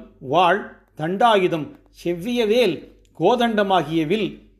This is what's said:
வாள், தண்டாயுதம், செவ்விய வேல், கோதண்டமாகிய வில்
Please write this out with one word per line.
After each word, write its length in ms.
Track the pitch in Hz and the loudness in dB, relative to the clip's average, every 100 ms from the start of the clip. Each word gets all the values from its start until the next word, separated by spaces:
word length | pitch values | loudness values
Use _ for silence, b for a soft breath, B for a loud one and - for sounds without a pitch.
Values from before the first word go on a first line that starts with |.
| - _ | -16 _
வாள், 420 | 131 156 175 196 - - _ - | -2 2 4 2 -4 -18 _ -8
தண்டாயுதம், 680 | 160 190 233 208 180 160 143 - _ | -6 2 2 4 0 -2 -8 -16 _
செவ்விய 560 | - 170 175 202 240 214 | -10 -8 -6 -4 -2 0
வேல், 300 | 240 220 143 - _ _ - | 2 2 -2 -12 _ _ -2
கோதண்டமாகிய 880 | 170 240 233 208 196 190 147 165 151 | 0 2 0 0 2 0 0 -4 -2
வில் 240 | 214 170 - - | -2 -4 -8 -20